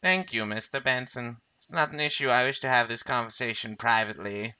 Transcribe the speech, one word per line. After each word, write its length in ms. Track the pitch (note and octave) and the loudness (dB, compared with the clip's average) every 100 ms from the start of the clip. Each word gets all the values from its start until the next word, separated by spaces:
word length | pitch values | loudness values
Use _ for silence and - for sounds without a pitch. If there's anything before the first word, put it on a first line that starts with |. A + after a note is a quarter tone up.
Thank 320 | F3+ F#3 F#3 | 2 2 0
you, 120 | A2+ G#2+ | -2 -2
Mister 340 | G#2+ A2 C#3 | -4 -4 -4
Benson. 580 | C3 B2+ B2+ - A#2+ A#2 _ _ | 0 0 -2 -8 -8 -10 _ _
It's 140 | - | -10
not 200 | E3+ D3+ | -2 -2
an 80 | D3+ | 0
issue. 300 | D3+ - C#3 | -2 0 4
I 160 | B2 B2+ | 4 4
wish 140 | C3+ | 0
to 80 | C3+ | 2
have 180 | B2+ A#2 | 4 4
this 160 | A2+ | 0
conversation 720 | - B2+ A#2 - B2 A2 A2+ G#2+ | -2 -2 -2 -4 -4 -4 -6 -4
privately. 760 | A#2+ A2+ A2 G#2+ G2+ G2+ G#2+ A2+ | 2 2 2 -2 -6 -6 -6 -10